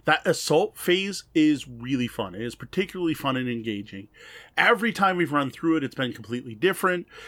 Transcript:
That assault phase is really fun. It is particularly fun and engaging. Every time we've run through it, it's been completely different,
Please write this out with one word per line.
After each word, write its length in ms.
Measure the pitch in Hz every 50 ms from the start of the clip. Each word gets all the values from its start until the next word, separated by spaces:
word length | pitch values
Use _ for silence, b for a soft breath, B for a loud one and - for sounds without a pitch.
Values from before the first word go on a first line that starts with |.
| B
That 200 | - 151 156 -
assault 520 | 190 185 - - - 151 156 202 214 - -
phase 480 | - - 180 190 190 196 190 - - _ _
is 320 | 160 156 151 151 135 - 135
really 400 | 123 117 117 123 139 127 123 117
fun. 280 | - - 107 95 87
It 60 | 98
is 140 | 113 120 117
particularly 580 | - - - - 185 202 196 - 190 175 165 156
fun 220 | - - 139 131
and 140 | 127 127 123
engaging. 580 | 120 117 107 113 107 101 101 - - 98 98 - B B B B B B B B B -
Every 360 | 175 196 240 190 214 233 202
time 240 | - 196 190 185 175
we've 160 | 170 139 147
run 180 | 147 139 131
through 240 | - - - 165 160 160
it, 60 | 135
it's 120 | 127 -
been 180 | - 135 123 113
completely 420 | - 110 101 117 123 131 127 113
different, 500 | 107 160 185 185 - - 185 180 175 175 B B B B